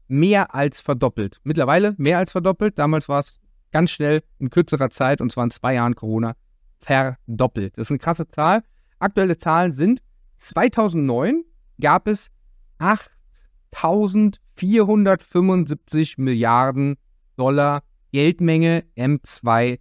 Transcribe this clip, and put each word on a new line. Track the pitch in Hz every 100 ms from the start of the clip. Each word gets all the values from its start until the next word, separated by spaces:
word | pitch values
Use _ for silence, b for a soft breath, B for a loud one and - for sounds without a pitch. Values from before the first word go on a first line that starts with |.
| -
mehr | 135 185 202 185
als | 135 143 -
verdoppelt. | - 127 127 - 98 -
Mittlerweile | 143 156 131 170 208 196
mehr | 143 175
als | 185
verdoppelt. | 185 180 185 208 -
Damals | 147 156 -
war's | 143 - - _ _ _
ganz | 156 175
schnell | - 147 156 - _
in | 131
kürzerer | 175 165 143 131
Zeit, | - 131 143
und | 120
zwar | - 120
in |
zwei | - 123
Jahren | 127 120 120
Corona, | 110 113 113 - _ _ _ _
verdoppelt. | - 135 131 127 - 113 127 110 95 -
Das | 113
ist |
eine | 143
krasse | 165 170 160
Zahl. | - 156 220 - _ _ _
Aktuelle | 202 202 190 165
Zahlen | 170 165 180
sind, | 135 185 254 - _ _ _
zweitausendneun | - 160 233 - 214 165 139 120 180 320 - _ _ -
gab | 147 180 214
es | 208 - _ _ - _ -
achttausendvierhundertfünfundsiebzig | 175 214 - _ _ _ _ _ _ - 160 202 208 202 214 - _ - 180 220 208 214 196 185 - 175 190 185 147 147 _ 156 156 -
Milliarden | 131 117 113 120 131 131 139 143 _ _ _ -
Dollar | 131 143 143 143 - _ _
Geldmenge | 139 156 175 165 160 165 165 - -
M | 127 147
zwei | - - 120 113 123 123